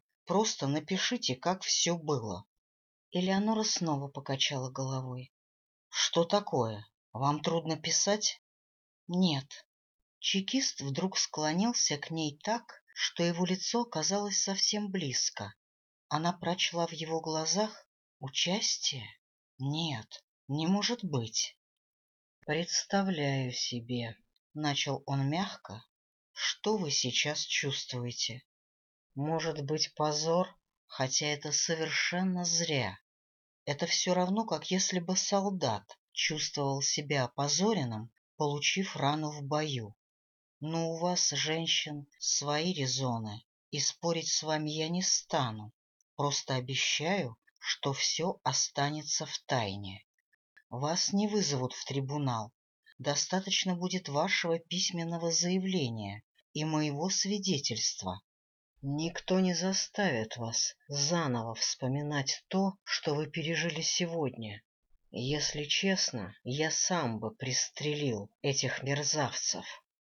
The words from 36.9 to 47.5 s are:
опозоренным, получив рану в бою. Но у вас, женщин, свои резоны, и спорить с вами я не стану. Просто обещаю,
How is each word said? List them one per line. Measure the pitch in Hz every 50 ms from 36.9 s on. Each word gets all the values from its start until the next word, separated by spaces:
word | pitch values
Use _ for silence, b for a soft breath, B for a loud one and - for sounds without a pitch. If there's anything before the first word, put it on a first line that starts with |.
| - - 151 139 147 139 127
опозоренным, | 120 - - 143 147 151 175 190 220 226 180 135 117 110 107 110 - - _ _ _ _
получив | - 151 147 143 147 - - - 190 190 190 -
рану | 147 143 139 151 156 156 151
в | 151 147 143
бою. | 135 151 151 156 156 139 123 110 101 113 - _ _ _ _ _ _ _ _ _ _ _ _
Но | 143 156 165 165 165 165
у | 165
вас, | 165 170 180 180 175 - -
женщин, | 147 139 139 156 156 165 165 165 - - - 151 147 147 139 - _
свои | _ - - - - 143 143 147 151 160 185
резоны, | 180 151 135 127 123 131 135 127 120 113 110 107 104 113 - _ _ _ _ _
и | - 143
спорить | 139 - - - - 170 170 165 160 -
с | - -
вами | 160 156 156 156 156 151
я | 151 156 160
не | 160 170 180
стану. | 185 - - - - - - 156 131 117 110 107 107 110 - _ _ _ _ _ _ _ _
Просто | - 147 143 143 - - - 135
обещаю, | 127 127 123 135 131 - - - - 147 165 202 202 156 120 113 - _ _